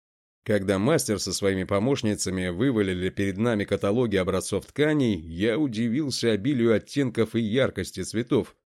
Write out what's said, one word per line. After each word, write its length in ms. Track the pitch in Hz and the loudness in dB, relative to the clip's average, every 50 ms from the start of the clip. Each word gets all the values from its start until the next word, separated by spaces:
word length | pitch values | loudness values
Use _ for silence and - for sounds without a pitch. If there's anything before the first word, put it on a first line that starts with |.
| _ _ _ _ _ _ _ _ _ | _ _ _ _ _ _ _ _ _
Когда 360 | - 107 104 98 95 98 95 | 0 0 2 2 2 2 2
мастер 400 | 101 131 165 143 - - 107 92 | 2 2 2 2 2 0 -2 -2
со 120 | - 101 90 | -2 -4 -4
своими 300 | - 101 98 95 95 92 | -2 0 0 0 0 0
помощницами 840 | - 104 98 107 131 143 131 - 107 104 98 - 98 92 92 92 90 | 0 0 0 2 0 0 0 0 0 0 0 -2 -4 -2 -2 -2 -2
вывалили 640 | 87 87 120 139 123 107 101 95 92 90 90 92 | -2 0 0 2 2 2 2 0 0 -2 -2 -4
перед 280 | - - 101 98 92 95 | -2 -2 -2 -2 -2 0
нами 260 | 113 120 113 104 98 | 0 0 0 0 0
каталоги 520 | - 101 92 - 101 104 123 127 117 101 | 0 -2 0 0 0 0 2 0 2 2
образцов 500 | 95 92 90 92 92 85 - 107 92 - | 2 2 2 0 -2 -2 -2 -4 -4 -6
тканей, 500 | - - - 147 151 151 151 131 117 101 | -6 -2 0 0 2 2 2 2 2 0
я 400 | 82 80 80 80 85 101 117 107 | 0 -4 -8 -4 -2 0 0 2
удивился 760 | 151 156 135 110 107 120 117 110 147 156 139 123 - - 113 110 | 0 0 -2 -2 -2 -2 0 0 -2 -2 -2 -4 -2 0 0 0
обилию 420 | 101 95 135 151 120 117 117 110 | 0 0 -2 0 2 4 4 4
оттенков 640 | 104 - - - 143 139 127 113 117 110 107 - | 2 0 -2 -2 -2 -2 0 0 0 -2 0 0
и 40 | 113 | -2
яркости 640 | 117 104 104 135 131 101 - - 90 - - 95 90 | 0 0 2 2 0 0 0 -4 -8 -8 -6 -8 -10
цветов. 540 | - - 110 127 - 147 117 87 - - _ _ _ | -4 -4 -4 -2 2 0 0 0 0 -8 _ _ _